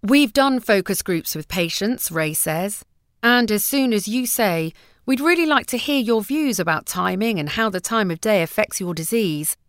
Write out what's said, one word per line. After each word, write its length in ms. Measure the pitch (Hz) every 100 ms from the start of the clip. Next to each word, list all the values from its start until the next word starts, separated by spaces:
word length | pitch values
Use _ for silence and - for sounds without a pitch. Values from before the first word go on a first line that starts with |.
"We've 300 | 208 285 277
done 280 | 269 269 254
focus 420 | - 202 180 190
groups 320 | - 170 -
with 140 | 156 151
patients," 640 | 185 170 - 202 247 -
Ray 200 | 165 156
says, 520 | 156 - 156 196 - - _ _ _
"and 280 | 233 247 233
as 140 | 208
soon 280 | - 277 262
as 160 | 214 202
you 160 | 233
say, 480 | 247 - 214 170 160 - _ _ -
'We'd 140 | 262
really 260 | 302 349 320
like 200 | 277 -
to 100 | 247
hear 220 | - 285
your 240 | 220 226
views 380 | 208 285 294 208
about 260 | 170 156 -
timing 540 | 180 180 185 226 202
and 80 | 147
how 200 | - 220
the 120 | 180
time 320 | - 226 196
of 80 | 165
day 220 | 220 202
affects 380 | 165 - - -
your 140 | 180
disease' 600 | 165 160 233 202 151 151 -